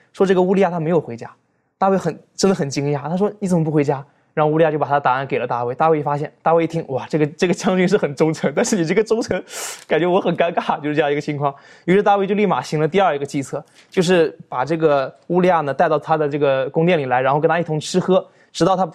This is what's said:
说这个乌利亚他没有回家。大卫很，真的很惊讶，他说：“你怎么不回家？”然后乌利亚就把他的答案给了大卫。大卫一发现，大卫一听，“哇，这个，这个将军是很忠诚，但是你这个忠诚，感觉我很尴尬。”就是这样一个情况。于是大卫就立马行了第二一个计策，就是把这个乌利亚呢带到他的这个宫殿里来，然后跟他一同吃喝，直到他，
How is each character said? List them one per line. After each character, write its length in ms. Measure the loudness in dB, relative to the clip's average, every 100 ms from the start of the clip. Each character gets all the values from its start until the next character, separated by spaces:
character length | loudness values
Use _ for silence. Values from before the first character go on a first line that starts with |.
| _
说 120 | -2
这 100 | 2
个 80 | 2
乌 120 | 2
利 60 | 2
亚 100 | 0
他 80 | 0
没 120 | 0
有 100 | 0
回 160 | -2 -12
家。 120 | -14 -20 _ _ _ -2
大 100 | 0
卫 80 | 0
很， 180 | -2 -8 _ -2
真 100 | 0
的 80 |
很 140 | 0 -2
惊 220 | -4 -2
讶， 180 | -4 -4
他 80 | -2
说 160 | -2 -4
：“你 80 | -2
怎 80 | 0
么 80 |
不 60 | 0
回 120 | 0
家？” 220 | 0 -2 -6 _ _
然 120 | 0 0
后 60 |
乌 60 | 2
利 60 |
亚 60 | 2
就 80 | 0
把 80 | 0
他 60 |
的 80 | 0
答 140 | 0
案 120 | -2 -2
给 120 | -4
了 80 | -4
大 180 | -4
卫。 100 | -4
大 140 | 0 0
卫 100 | 2
一 40 |
发 140 | 0 -4
现， 140 | -6 _
大 100 | 0
卫 120 | 2
一 20 | 0
听 180 | -4 -6
，“哇， 180 | -8 -2
这 100 | -2
个， 80 | 0
这 200 | 0 -2
个 60 |
将 200 | 0 0
军 140 | 2 2
是 80 | 2
很 180 | 0
忠 160 | 0 0
诚， 200 | 0 -2
但 80 | -2
是 140 | 0 0
你 80 |
这 100 | 0
个 80 | 0
忠 180 | 0 -2
诚， 200 | -2 -6 -6 -12 -12 -12 -2
感 100 | 0
觉 80 | 2
我 140 | 0
很 160 | 0 0
尴 160 | 0
尬。” 240 | -2 -4 -4
就 80 | -2
是 40 |
这 60 | 0
样 100 | 0
一 40 |
个 60 | 0
情 160 | -4 -4
况。 160 | -4 -6 -18 -10 0
于 80 |
是 80 | 2
大 140 | 4 2
卫 100 | 2
就 80 |
立 100 | 0
马 160 | 0 0
行 180 | -2 -2
了 80 | 0
第 140 | 2
二 160 | 0 0
一 20 |
个 60 |
计 180 | -4 -6
策， 220 | -6 -10 -12 _ _
就 140 | 0
是 360 | 2 4 2 -2 -8
把 160 | -4
这 140 | -2 0
个 360 | 2 2 0 -8 -2
乌 120 | 0
利 80 | 2
亚 140 | 2
呢 100 | 0
带 160 | 0 2
到 100 | 2
他 200 | 0 0
的 100 | 0
这 100 | 0
个 300 | 0 0 0
宫 160 | 0
殿 140 | 2 2
里 80 | 2
来， 160 | 0
然 100 | 2
后 80 | 2
跟 80 | 2
他 100 | 0
一 60 |
同 160 | -2 -4
吃 180 | -2 -2
喝， 260 | 2 0 0 _ _
直 100 | -2
到 140 | 0 2
他， 80 | -2